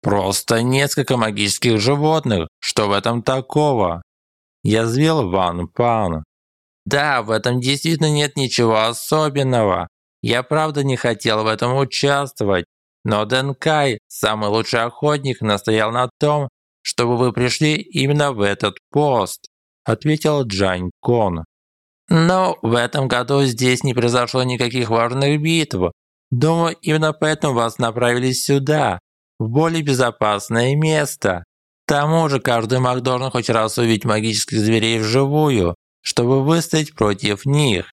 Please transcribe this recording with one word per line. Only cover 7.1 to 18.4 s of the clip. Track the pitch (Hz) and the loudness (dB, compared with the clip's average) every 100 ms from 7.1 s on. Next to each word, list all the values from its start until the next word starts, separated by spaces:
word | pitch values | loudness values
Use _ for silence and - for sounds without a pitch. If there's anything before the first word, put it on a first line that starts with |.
| 131 | -2
в | 107 | -2
этом | 110 123 123 | -2 0 -2
действительно | 123 139 160 160 156 | -2 -2 -2 0 0
нет | 147 147 | 0 -2
ничего | - 127 - 113 110 | -2 -2 0 2 2
особенного. | 110 117 - 156 151 139 131 120 104 87 90 _ _ _ | 0 -4 -2 0 0 0 0 2 2 0 -4 _ _ _
Я | 113 117 | -2 -2
правда | 127 151 156 147 | 0 -2 -2 -2
не | 139 | -2
хотел | 127 123 107 113 107 | 0 -2 -2 -2 0
в | 110 | 0
этом | 110 120 131 | 0 0 0
участвовать. | 139 - 139 143 139 - 101 92 85 _ _ _ | -2 -2 0 0 -2 -4 0 0 -2 _ _ _
Но | - 107 | -2 -2
Дэн | 107 127 139 | 0 -2 -2
Кай, | 131 156 151 143 110 _ | -2 0 0 0 -2 _
самый | - 107 107 104 | -4 -2 0 0
лучший | 110 110 120 | -2 0 -2
охотник, | 117 - 147 147 135 120 | -2 -2 -2 0 -4 -4
настоял | 110 101 - 110 107 | -2 -2 0 0 0
на | 120 127 _ | -2 -4 _
том, | 147 147 139 _ _ _ | 0 0 -4 _ _ _
чтобы | - - 120 120 | -8 -2 0 2
вы | 123 | 0
пришли | 113 123 - 151 | 0 -2 0 0
именно | 151 - 175 135 147 143 | 0 -4 -2 0 2 0
в | 117 | 0